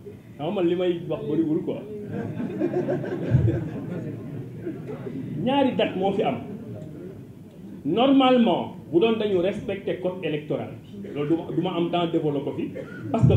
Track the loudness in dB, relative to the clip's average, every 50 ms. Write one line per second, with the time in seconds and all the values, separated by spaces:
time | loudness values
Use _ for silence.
0 | -16 -16 -16 -16 -18 -18 -12 -8 -6 -4 -2 0 2 2 2 2 2 0 0 -2
1 | -2 -4 -6 -4 -2 -2 0 0 2 2 0 0 0 -2 -6 -6 -8 -10 -10 -10
2 | -8 -8 -6 -6 -6 -6 -6 -6 -6 -6 -2 -2 -2 0 0 -2 -2 -2 -2 -2
3 | -4 -4 -6 -4 0 2 4 4 4 4 2 0 -2 -4 -6 -8 -8 -8 -8 -8
4 | -8 -8 -10 -10 -10 -10 -10 -10 -12 -12 -12 -10 -10 -8 -8 -8 -10 -10 -10 -10
5 | -10 -8 -8 -8 -8 -6 -6 -2 0 2 2 4 4 2 4 2 0 0 0 0
6 | 0 2 2 2 0 0 0 -2 -6 -10 -10 -10 -10 -10 -10 -10 -12 -12 -12 -12
7 | -12 -14 -14 -14 -16 -18 -18 -18 -20 -20 -18 -18 -16 -14 -14 -6 -2 0 4 4
8 | 6 8 8 8 8 8 8 8 6 6 4 2 0 -4 -8 -12 -10 2 4 4
9 | 6 6 4 2 2 2 2 2 2 2 0 -2 -4 -6 -6 -4 -4 -6 -4 -2
10 | -2 -4 -4 -2 -4 -4 -4 -4 -2 -4 -4 -4 -4 -8 -10 -14 -16 -14 -14 -12
11 | -12 -8 -6 -4 0 4 4 4 4 2 0 0 0 0 0 0 0 2 2 2
12 | 2 2 2 2 2 2 0 0 -2 -2 -4 -4 -4 -4 -6 -8 -10 -10 -10 -10
13 | -6 -2 4 6 6 8 8